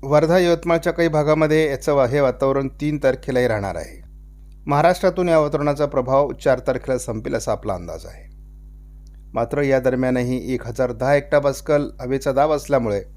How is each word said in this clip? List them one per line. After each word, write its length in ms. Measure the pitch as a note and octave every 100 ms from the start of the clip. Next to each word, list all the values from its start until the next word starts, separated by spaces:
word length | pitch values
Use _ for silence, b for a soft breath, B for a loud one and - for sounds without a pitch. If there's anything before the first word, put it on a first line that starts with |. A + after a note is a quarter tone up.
वर्धा, 340 | C#3 D3+ D#3+ F3+
यवतमाळच्या 560 | F3 E3+ F3 E3+ E3+
काही 160 | D#3+ E3+
भागामध्ये 600 | D3+ D3+ D#3 D#3 D#3 D#3
याचं 240 | C3 -
वा-, 160 | C#3+ B2+
हे 100 | C#3+
वातावरण 480 | C3+ A#2+ C3+ C3+ C3+
तीन 320 | - D3 D3+
तारखेलाही 440 | C3 B2+ - B2+ B2
राहणार 280 | A2 G2 E2+
आहे. 280 | D#2 - - - - - - - -
महाराष्ट्रातून 640 | C#3+ E3 F3+ F#3+ F3+ F3+
या 100 | E3
वातावरणाचा 460 | D3 C#3+ D3 C#3+ D3
प्रभाव 460 | C3+ B2 C3+ C#3+
चार 280 | C3 - B2+
तारखेला 380 | B2 B2+ - B2+
संपेल 380 | - A2 A2 A#2
असा 160 | -
आपला 220 | G#2 A2
अंदाज 320 | F#2+ F2 D#2+ -
आहे. 240 | - - - - - - - - - - - -
मात्र 280 | - A#2 C3+
या 180 | C#3+ C3
दरम्यानही 720 | B2+ B2+ B2+ B2+ B2 B2+ F2+
एक 140 | B2+ A#2
हजार 240 | A2+ B2+
दहा 220 | A#2+ B2+
हेक्टोपास्कल 760 | C#3+ C#3 D3 C#3 C3+ - D3 C#3+ -
हवेचा 300 | B2+ C3+ C#3
दाब 200 | C3 D3+
असल्यामुळे 520 | D3 C#3 C#3 A#2 G2+ F#2+